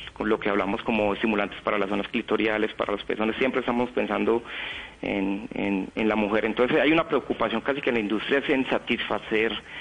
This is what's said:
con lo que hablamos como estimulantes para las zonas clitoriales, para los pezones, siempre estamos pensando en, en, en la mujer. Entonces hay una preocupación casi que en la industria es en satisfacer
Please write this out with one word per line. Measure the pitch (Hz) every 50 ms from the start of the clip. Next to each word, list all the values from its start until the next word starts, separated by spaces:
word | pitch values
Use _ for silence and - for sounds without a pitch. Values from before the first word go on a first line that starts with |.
| - - -
con | - 110 107
lo | 110 -
que | - 107
hablamos | 101 101 92 95 104 113 -
como | - 113 107 104 104 98
estimulantes | - - 113 107 101 101 95 - -
para | - - 107
las | 104 101 98
zonas | 104 101 98
clitoriales, | - - 117 - - 107 107 107 110 107 107 107 107 -
para | - 110 - 104
los | 101 -
pezones, | - 92 107 110 113 110
siempre | - 131 127 123 131
estamos | 123 - 120 120 123 120
pensando | - - 107 104 104 101 104 113 113 117 - - - - - - - - - - - -
en, | - 95 101 101 95 98 98 98 117 - -
en, | - 101 101 98 95 98 - -
en | 113 110
la | 107 107
mujer. | 107 107 98 107 107 107
Entonces | 110 107 - 123 123 147 151
hay | 123 147 160
una | 165 160
preocupación | - 151 131 - - 120 - 117 104 110 113
casi | - - 135 139
que | - 135
en | 120
la | 117
industria | 104 101 110 101 - - 135 139
es | 131 -
en | 147 131 127 -
satisfacer | 131 107 - - 120 107 - - 107 104 - - 110 107 113 113 104 - - - - -